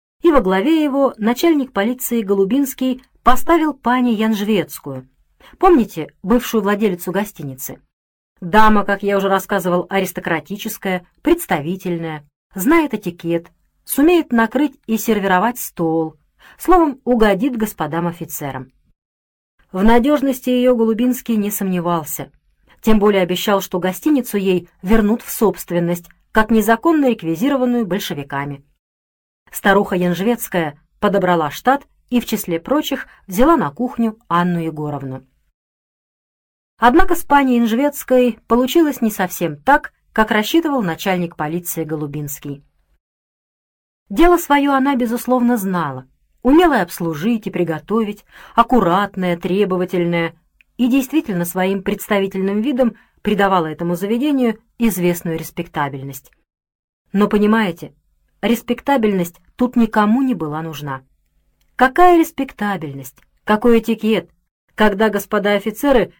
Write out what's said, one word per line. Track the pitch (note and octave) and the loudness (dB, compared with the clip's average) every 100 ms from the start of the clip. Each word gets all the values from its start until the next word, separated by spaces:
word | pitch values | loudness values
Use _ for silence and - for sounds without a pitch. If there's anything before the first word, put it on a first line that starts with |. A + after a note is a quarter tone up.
| _ _ | _ _
и | E4+ | 2
во | C#4+ | 4
главе | F#3 F#3+ A#3+ D#4+ | 4 2 2 2
его | D4+ C4+ C4+ - | 2 0 0 0
начальник | G#3+ B3 E4+ D4+ B3+ | -2 2 2 2 0
полиции | G3+ A3 B3+ - A#3 | -2 -2 -4 -4 -4
Голубинский | G3 G3+ F#3+ C4+ C#4 - B3+ B3+ _ _ | 0 0 2 0 -2 -2 -4 -4 _ _
поставил | - - - E4 D#4 | 2 4 4 2 0
пани | C#4 A#3+ B3+ B3 | -2 -2 0 0
Янжвецкую. | G#3+ A3 G#3+ G#3 G3+ D3 - C#3+ C3 B2+ _ _ _ _ - | 0 -2 -2 0 0 -2 -8 -12 -14 -14 _ _ _ _ 0
Помните | F#4 D#4 G3+ E3 D3+ _ | 4 4 2 -6 -12 _
бывшую | F#3 A#3+ - A3+ | 0 0 0 -2
владелицу | G3 G3+ G#3+ F3 - | 0 0 -2 -4 -6
гостиницы? | F3+ G#3 - C#3+ C3 - - _ _ _ _ _ _ | -6 -6 -10 -14 -12 -14 -16 _ _ _ _ _ _
Дама, | F3 D#3+ G#3+ G#3 | 0 4 6 4
как | G3+ G3+ | 2 -2
я | G3+ G3+ | -2 0
уже | F#3+ | 0
рассказывал, | F#3+ F#3+ G3+ F3+ F3 F3 | -2 -2 -2 0 -2 -2
аристократическая, | G3 F#3 - F#3 D#3+ D#3+ G#3 A3 - G3 F3+ - _ | -4 -4 -6 -4 -4 -6 -10 -10 -8 -6 -6 -8 _
представительная, | D4+ F4 - E3 D3 F#3 F#3 E3+ E3 D3+ D3 _ _ | 0 0 0 -4 -4 -6 -6 -6 -6 -10 -14 _ _
знает | F#3+ G3 E4+ D4 | -4 2 2 2
этикет, | G#3+ F3 E3+ E3+ E3+ E3+ _ _ _ - | -4 -8 -8 -4 -4 -6 _ _ _ -6
сумеет | - D#4 F4 D4+ | 2 4 4 2
накрыть | A#3 A3+ B3+ D4 - - | 0 0 0 -2 -4 -6
и | A3 | -4
сервировать | A3+ G#3 F#3+ F3+ A3 B3 | 0 0 0 0 0 -4
стол, | - - E3 E3 D#3+ - _ _ - - | -10 -4 -2 -2 -4 -8 _ _ -20 -4
словом, | - F4+ D#4 B3+ - | 2 4 4 0 0
угодит | A#3+ G#3+ F#3+ C4+ A#3+ | 2 4 2 -2 -2
господам | G#3+ - D3+ E3 E3+ | -6 -6 -6 -4 -4
офицерам. | E3+ D3 - C#3+ C3+ C3 _ _ _ _ _ _ _ _ _ _ | -6 -12 -10 -8 -8 -12 _ _ _ _ _ _ _ _ _ _
В | F#3 | 0
надёжности | G#3+ A#3 C4 D4 C#4 B3+ B3 | 4 4 4 2 0 -2 -2
её | B3 B3+ A#3+ | 2 2 2
Голубинский | A3+ A3 B3+ B3 - A3 | 0 0 -2 -2 -2 -2
не | G3+ | -2
сомневался, | G#3 G3 F3+ E3+ E3+ D3+ - C#3+ _ _ _ _ _ | -4 -4 -2 -2 -2 -4 -10 -12 _ _ _ _ _
тем | - G#3 | 2 4
более | G#3 G3 | 4 2
обещал, | F3 F3+ - G3 | 0 -2 0 0
что | - F#3 | 0 -4
гостиницу | F#3 F#3 D#4 C#4+ - G3+ | -4 -2 0 0 0 -2
ей | F#3+ F3+ F3 _ | 0 0 -4 _
вернут | F#3 A3 G#3 A3+ | 2 4 4 0
в | - | -4
собственность, | - G3+ F#3+ - F3 E3+ F3 - _ _ | 0 0 0 -4 -2 -2 -4 -8 _ _
как | A3 G#3+ | 0 2
незаконно | A3 G#3 A3+ E4 D#4 C4+ | 2 2 2 2 2 2
реквизированную | A3 E3 D#3+ C4 C4+ B3 A#3+ G3+ | 0 -4 -2 0 0 0 0 -2
большевиками. | G3 - D#3 C#3 C#3 C#3+ C#3 _ _ _ _ _ _ _ _ _ | -4 -6 -8 -8 -8 -8 -10 _ _ _ _ _ _ _ _ _
Старуха | - G3+ G3 G3+ F#3 | -2 2 2 2 -2
Янжвецкая | F3+ F3 G#3 A#3 - F3+ D#3 - _ _ | -2 0 -2 -2 -4 -4 -4 -8 _ _
подобрала | G3+ G3 F3+ E3+ D3+ | -2 0 2 0 -2
штат | - B3 - - _ - | -2 0 0 -2 _ -4
и, | A#3+ | -4
в | - | -2
числе | G#3+ - E3 | -6 -4 -6
прочих, | - C#4+ D4+ C4+ - _ - | -2 -2 -2 -8 -10 _ -6
взяла | F#3 - C4+ | 2 4 4
на | D3 | 0
кухню | - B3 - A3+ A3 - | -4 -6 -2 -4 -4 -4
Анну | E3+ F3+ E3+ | 0 0 -2
Егоровну. | D#3+ D3+ D3+ C#3+ C3+ C3 - _ _ _ _ _ _ _ _ _ _ _ _ _ _ - | -4 -6 -6 -6 -8 -12 -16 _ _ _ _ _ _ _ _ _ _ _ _ _ _ 0
Однако | A#3+ D4+ F#4 E4+ | 4 6 6 4
с | |
пани | - C#4+ C4 | 2 2 4
Янжвецкой | A#3+ A#3 A3+ C#4+ D4 - B3+ B3 - - | 2 2 0 -2 -4 0 2 2 0 0
получилось | A#3 C4 E4+ D4+ - | 0 2 2 2 0
не | A3+ | -2
совсем | G#3+ F3+ - E3+ D3 | -2 -4 -4 -6 -4
так, | - D4 - _ _ | -2 -2 -4 _ _
как | - G#3+ | -2 0
рассчитывал | G#3+ G#3+ E4 D#4+ C#4 | -2 0 0 0 -2
начальник | F#3 D#3+ G3 F3+ E3+ E3+ | -2 -4 -4 -2 -4 -6
полиции | D3+ F3 F3 E3 D#3 | -6 -6 -6 -8 -6
Голубинский. | D#3 D3+ D3+ D3 - D3 C#3+ _ _ _ _ _ _ _ _ _ _ _ _ _ _ - | -6 -8 -8 -10 -12 -14 -14 _ _ _ _ _ _ _ _ _ _ _ _ _ _ -6
Дело | G3+ E4+ F4 | 4 4 4
своё | - C#4+ C#4+ | 2 2 2
она, | C4+ C4+ C4+ | 0 0 0
безусловно, | A#3+ A#3+ - B3+ A#3+ A#3+ | -2 -4 -2 0 2 0
знала, | F#3+ F3+ D3 C3 - _ _ _ | -2 -2 -4 -8 -14 _ _ _
умела | A#3+ D#4 F4 B3 | 2 4 6 2
и | |
обслужить, | E3+ - E3+ D3+ G3+ A3+ G3 | -2 -4 -6 -2 -2 -2 -4
и | |
приготовить, | F3+ E3+ D#3 - A3 G#3 G#3+ _ - - | -4 -4 -4 -4 -2 -2 -6 _ -20 -4
аккуратная, | - A#3+ B3 F3 F#3 G3+ F#3 F3+ F3 | -2 2 2 4 2 0 -2 -2 -2
требовательная, | F3 F#3+ F#3+ F3+ F3+ F#3 E3+ E3+ E3 - _ _ _ - | -2 0 0 -2 -2 -2 -2 -2 -4 -8 _ _ _ -4
и | A#3+ | 0
действительно | C4+ C4 D#4 D#4+ F3+ F3 | 0 0 -2 -2 -4 -4
своим | F#3 F#3 G3 | -2 -2 -2
представительным | G3 G#3 - G3+ G3 G3 F#3+ G#3 | -4 -6 -2 -2 -2 -4 -4 -2
видом | A#3+ B3+ A#3+ - _ _ | -2 0 0 -2 _ _
придавала | G#3 G3+ G3 F#3+ D#3 | -2 0 2 2 -2
этому | D#3 F3 E3+ | -4 -4 -4
заведению | G3+ A#3 D4+ C4+ A#3+ G#3+ _ - | -2 -2 0 0 0 -2 _ -4
известную | A#3 F#3 F3 F3 F3 D#3+ | -2 0 -2 -2 -4 -8
респектабельность. | D#3+ - E3+ D#3 C#3+ C3+ C#3 C3+ - _ _ _ _ _ _ _ _ | -8 -12 -8 -6 -6 -6 -12 -16 -20 _ _ _ _ _ _ _ _
Но, | G3 G#3 | 0 2
понимаете, | G#3 G#3 A3+ G3+ E3+ D3 _ _ _ _ _ | 2 2 2 -2 -6 -14 _ _ _ _ _
респектабельность | G#3 A#3 - A#3+ - C#4 G#3+ F#3+ F3 - _ - | -2 -2 -2 -4 -2 0 2 0 -2 -8 _ -4
тут | B3 B3 | 0 2
никому | A3 A3 G#3 B3 | 2 2 2 2
не | C4 | 0
была | F#3+ D#3 D3+ | -2 -4 -6
нужна. | D#3+ C#3+ C#3+ C3+ - _ _ _ _ _ _ - | -8 -10 -10 -10 -12 _ _ _ _ _ _ 0
Какая | B3+ C4 A#3+ E4+ | 2 6 6 6
респектабельность, | E4 - C4+ - G#3 F#3+ D#3 C3+ C3 - _ _ - | 2 -4 -8 -6 -6 -6 -8 -12 -16 -20 _ _ -2
какой | G#3+ A#3+ A#3 | 0 2 2
этикет, | A3 A3 G#3+ G3+ - _ _ _ _ - | 2 -2 0 -2 -4 _ _ _ _ 0
когда | G#3+ G3 A3 | 0 2 0
господа | G3+ - G#3+ G3+ | 0 -4 -2 0
офицеры | G#3 G#3+ G#3 C#4+ B3+ F3+ _ | 0 -2 -2 2 2 0 _